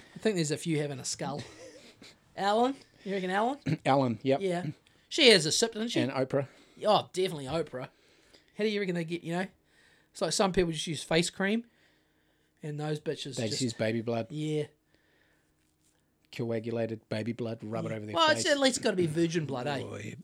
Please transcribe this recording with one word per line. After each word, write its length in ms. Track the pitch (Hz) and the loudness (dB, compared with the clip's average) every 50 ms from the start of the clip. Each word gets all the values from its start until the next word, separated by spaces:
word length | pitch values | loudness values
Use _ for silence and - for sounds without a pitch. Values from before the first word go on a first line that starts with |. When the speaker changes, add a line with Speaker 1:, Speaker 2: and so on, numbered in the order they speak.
| - - - | -2 -10 -8
Speaker 1:
I 20 | - | -2
think 180 | - 220 214 | 0 0 2
there's 140 | 180 165 147 | 2 0 0
a 60 | 151 131 | -2 -2
few 200 | - 175 160 147 | -2 -2 -2 0
having 180 | 147 143 143 127 | -2 -4 -6 -8
a 60 | 120 | -6
skull. 380 | - - - 165 139 139 143 - - - - - - - - - - | -8 -6 -6 -6 -6 -6 -8 -10 -12 -14 -18 -20 -20 -20 -20 -20 -20
<laughs> 460 | - - - - - _ _ _ - | -20 -20 -20 -20 -20 _ _ _ -8
Alan? 380 | - 190 202 208 226 240 262 277 - - _ _ - - | -4 0 2 4 4 4 2 2 -2 -10 _ _ -12 -8
You 100 | 202 190 | -4 -4
reckon 160 | 196 185 180 | -2 -2 0
Alan? 280 | 185 202 220 240 285 277 - - 160 | 0 2 2 0 0 -2 -2 -2 -2
Speaker 2:
<clears throat> 140 | 151 - | 0 2
Alan, 320 | 147 135 143 135 127 117 107 - | 4 4 4 4 2 0 0 0
yep. 180 | 135 131 - 196 | 2 2 2 2
Speaker 1:
Yeah. 220 | 190 175 175 180 156 131 - _ _ _ _ _ - | 0 -2 -2 -4 -6 -8 -10 _ _ _ _ _ -6
She 220 | - - 311 240 | 2 6 8 10
has 160 | 214 190 151 | 10 8 6
a 60 | 156 - | 4 0
sip, 200 | - - 226 226 | 2 0 0 0
doesn't 140 | 214 220 240 | -2 -4 -2
she? 120 | 233 - | 0 0
Speaker 2:
And 120 | 123 123 135 | 0 0 0
Oprah. 340 | 135 131 131 - 139 139 - - - - _ _ - - | -2 -2 0 0 -2 -2 -4 -8 -18 -20 _ _ -4 2
Speaker 1:
Oh, 220 | 208 208 170 - - - | 4 4 4 2 0 -2
definitely 320 | 180 185 185 165 147 139 | -2 -2 -2 -2 -4 -6
Oprah. 420 | 127 143 170 160 - - 127 131 - _ _ _ _ _ _ _ _ - - _ _ _ - | -4 -2 -2 -2 -4 -6 -10 -10 -12 _ _ _ _ _ _ _ _ -20 -20 _ _ _ -2
How 60 | 208 | -2
do 40 | 220 | -2
you 120 | 214 202 | 0 -2
reckon 140 | 208 185 180 | -2 -2 -2
they 100 | 175 170 | -2 -4
get, 180 | 160 175 165 - | -4 -6 -6 -6
you 100 | 156 170 | -4 -4
know? 120 | 175 190 190 - _ _ _ _ _ _ _ _ _ _ _ - | -4 -4 -6 -8 _ _ _ _ _ _ _ _ _ _ _ -6
It's 100 | - 202 | -4 -2
like 100 | 170 - | 0 2
some 200 | - 214 196 175 | 2 2 4 4
people 200 | 190 180 170 165 | 2 2 2 0
just 140 | 151 - | -4 -4
use 160 | - 160 131 - | -4 -6 -6 -2
face 280 | - 165 165 175 175 | 0 2 2 2 2
cream, 340 | - - 185 196 208 226 233 - _ _ _ _ _ _ _ _ _ _ _ _ _ _ _ _ _ _ - | 0 -2 0 0 0 0 -2 -6 _ _ _ _ _ _ _ _ _ _ _ _ _ _ _ _ _ _ -10
and 180 | 156 147 147 | -8 -6 -6
those 180 | 151 151 156 - | -4 -4 -4 -4
bitches 360 | - 160 147 - - 147 127 | -4 -4 -6 -6 -6 -8 -6
Speaker 2:
They 60 | 131 120 | -4 -2
just 60 | 110 | -2
Speaker 1:
just 100 | - - | -2 0
Speaker 2:
use 120 | 131 120 113 | -2 -2 -2
baby 260 | - 113 110 110 117 | 0 0 0 0 0
blood. 260 | 113 117 117 117 113 - | -2 -2 -2 -2 -4 -4
Speaker 1:
Yeah. 340 | - 151 151 156 151 151 147 - _ _ _ _ _ _ _ _ _ _ _ _ _ _ _ _ _ _ _ _ _ _ _ _ _ _ _ _ _ _ _ _ - | -6 -6 -4 -2 -2 -2 -2 -4 _ _ _ _ _ _ _ _ _ _ _ _ _ _ _ _ _ _ _ _ _ _ _ _ _ _ _ _ _ _ _ _ -8
Speaker 2:
Coagulated 640 | - 123 117 117 113 107 117 113 117 113 110 113 107 - - | -6 -4 -2 -2 -2 -2 -2 -2 -2 -2 -2 -4 -6 -8 -6
baby 240 | - 110 110 113 117 | -4 -4 -2 -4 -4
blood, 260 | - 120 113 113 117 - | -4 -4 -6 -6 -8 -8
rub 240 | 107 107 113 110 | -8 -6 -6 -4
it 40 | 113 | -4
Speaker 1:
Yeah. 60 | 110 | -6
Speaker 2:
over 100 | 110 104 | -6 -6
their 80 | 104 107 | -4 0
Speaker 1:
Well, 140 | 330 330 311 | 2 4 4
Speaker 2:
face. 120 | 311 311 | 4 4
Speaker 1:
it's 100 | - 330 | 2 2
at 80 | 294 285 | 2 4
least 220 | 277 262 254 - - | 4 4 4 2 0
gotta 140 | 247 196 | 0 2
be 100 | 185 180 | 2 0
virgin 400 | 160 151 165 170 170 160 175 156 | 0 2 2 0 2 2 0 -2
blood, 200 | 135 139 123 123 | -2 -4 -4 -4
eh? 160 | 147 143 131 - | -2 -4 -4 -4
Speaker 2:
Oh, 120 | - - | -6 -10
yeah. 180 | - 107 110 - - | -10 -10 -10 -12 -14